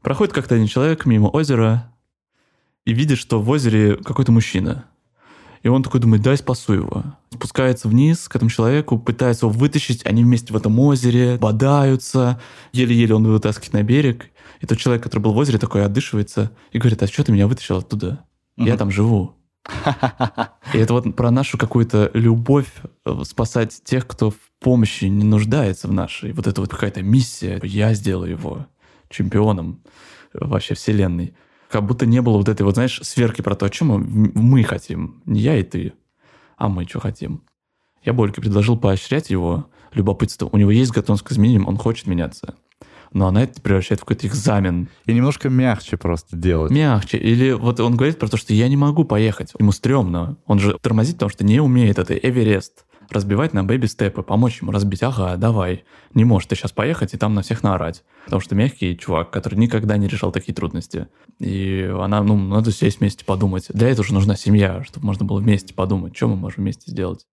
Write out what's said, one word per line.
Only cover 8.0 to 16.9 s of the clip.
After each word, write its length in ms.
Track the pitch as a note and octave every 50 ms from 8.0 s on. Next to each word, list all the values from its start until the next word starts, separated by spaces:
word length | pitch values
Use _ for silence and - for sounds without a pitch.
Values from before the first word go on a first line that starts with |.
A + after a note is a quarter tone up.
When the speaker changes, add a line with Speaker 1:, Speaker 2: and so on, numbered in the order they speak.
| C#3+ D#3 E3 - - -
Speaker 1:
к 80 | -
этому 140 | A#2 A#2 A2+
человеку, 480 | - - A2+ A#2 C3+ D3+ D3+ - B2 A2
пытается 480 | A#2 - A2+ - C3 B2 A#2 - -
его 80 | A2+ G#2 A2+
вытащить, 460 | C3+ D3 - - - - A#2+ A#2 -
они 200 | A2 G#2 A#2 A#2
вместе 280 | B2 B2 A2+ A#2 -
в 40 | A2 G#2+
этом 200 | - A2 G#2+ A#2+
озере 600 | C3+ C#3+ C#3+ B2+ B2 B2 A#2+ A#2+ B2 B2 B2 A#2+
бодаются, 1000 | A#2+ A2 G#2+ A2 C3+ C#3 C#3+ C#3+ C#3 C3+ C3+ B2+ - - - C3 B2+ A#2+ B2 A#2+ - - - - - -
еле-еле 420 | - B2 B2+ A#2 A#2+ A#2 A#2 A2 A2
он 80 | A2 A2
его 80 | A2 A2
вытаскивает 380 | G#2+ - A2 G#2 - - -
на 100 | - G#2
берег. 440 | G#2 G#2+ A#2+ C#3+ D3 C3+ A#2+ A#2+ - _ _ _ - - - _
И 60 | -
тот 100 | - A#2
человек, 260 | A2+ - C3 A#2+ A#2
который 200 | A#2 A2 - A2+
был 100 | G#2 A2
в 60 | G#2 A#2
озере, 200 | D3 C#3+ A#2+ G#2+
такой 280 | A#2+ - - G2+ G2+
отдышивается 640 | G2+ G2+ B2+ - - - G#2 G#2 - - - G2 G#2+ - _ _ _
и 60 | - A#2
говорит: 240 | A#2 B2